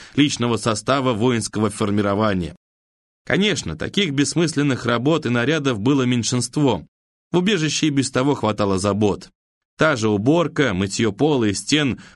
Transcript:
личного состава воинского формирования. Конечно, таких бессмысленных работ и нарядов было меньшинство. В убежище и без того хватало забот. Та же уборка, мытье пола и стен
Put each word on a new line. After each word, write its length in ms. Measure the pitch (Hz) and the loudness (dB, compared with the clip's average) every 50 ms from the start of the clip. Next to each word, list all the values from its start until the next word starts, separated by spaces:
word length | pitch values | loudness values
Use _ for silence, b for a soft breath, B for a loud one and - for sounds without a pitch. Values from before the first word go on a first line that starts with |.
| B B B | B B B
личного 420 | 135 147 143 - - 120 120 117 107 | 2 2 2 0 -2 0 0 0 0
состава 540 | - 120 107 104 107 127 135 139 127 127 | 0 -2 -2 -2 -2 -2 -2 0 0 0
воинского 580 | 117 98 113 127 120 113 98 - - 107 110 101 | 0 0 0 0 0 0 -2 -4 -2 -2 -2 -2
формирования. 840 | - - 110 101 101 104 101 101 101 101 110 107 98 90 85 76 78 - _ _ _ _ _ _ _ _ _ _ _ _ _ | 0 -2 -2 0 0 0 0 0 0 0 0 0 0 -2 -4 -6 -10 -14 _ _ _ _ _ _ _ _ _ _ _ _ _
Конечно, 500 | - 123 170 202 214 160 - - 85 78 | -2 0 0 2 0 0 -2 -6 -8 -8
таких 360 | - - - - 202 202 151 | -6 -8 -2 0 0 0 0
бессмысленных 760 | 139 139 143 139 - 160 175 151 160 143 147 143 123 107 110 | 0 0 -2 0 0 0 0 0 0 0 0 0 0 -2 -2
работ 400 | 117 120 117 120 147 165 - 156 | -2 -2 0 2 0 0 0 0
и 40 | 117 | 0
нарядов 500 | 123 120 117 135 160 156 139 139 123 98 | 0 0 0 0 0 0 0 -2 -2 0
было 220 | 101 131 147 135 | 0 2 2 2
меньшинство. 840 | 127 123 123 120 107 - 127 123 120 - - 151 147 131 104 78 - - _ _ _ _ _ _ _ _ | 2 2 0 0 0 0 -2 -2 -2 -2 0 0 2 2 2 0 -4 -12 _ _ _ _ _ _ _ _
В 60 | - 180 | 0 0
убежище 500 | 180 214 214 165 156 151 - - 156 156 | 2 2 2 2 0 -2 -2 0 0 0
и 20 | |
без 200 | 139 139 123 131 | 2 0 0 0
того 240 | - 127 131 147 135 | 0 0 0 0 0
хватало 440 | - - 107 107 107 104 98 95 92 | 0 0 -2 0 0 0 0 0 0
забот. 520 | 98 104 98 104 107 101 85 - - - _ _ _ _ _ _ _ _ _ | 0 0 0 2 2 0 0 -2 -8 -16 _ _ _ _ _ _ _ _ _
Та 200 | - 151 160 143 | 0 0 0 2
же 120 | 110 110 110 | 0 0 0
уборка, 640 | 104 101 107 135 160 175 165 147 - 151 139 120 | 0 2 2 2 2 2 0 0 0 0 0 0
мытье 400 | 95 90 101 98 - - 113 107 | 0 0 -2 -2 -2 -2 -2 -2
пола 340 | 98 - 139 156 147 127 113 | 0 0 0 2 2 2 2
и 80 | 104 98 | 0 0
стен 440 | - - - 143 151 147 127 95 B B B B | -2 -2 0 0 0 0 -2 -4 B B B B